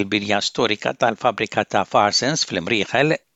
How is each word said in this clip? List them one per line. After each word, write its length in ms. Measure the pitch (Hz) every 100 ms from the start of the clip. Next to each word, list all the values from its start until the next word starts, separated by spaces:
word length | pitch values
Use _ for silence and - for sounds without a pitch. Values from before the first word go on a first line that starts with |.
il-binja 400 | 98 104 101 101
storika 560 | - - 113 107 - -
tal-fabrika 720 | 120 107 123 104 110 - 104
ta' 160 | 107 92
Farsens 640 | 123 104 - 123 156 -
fl-Imrieħel 680 | 98 85 113 92 117 147 - -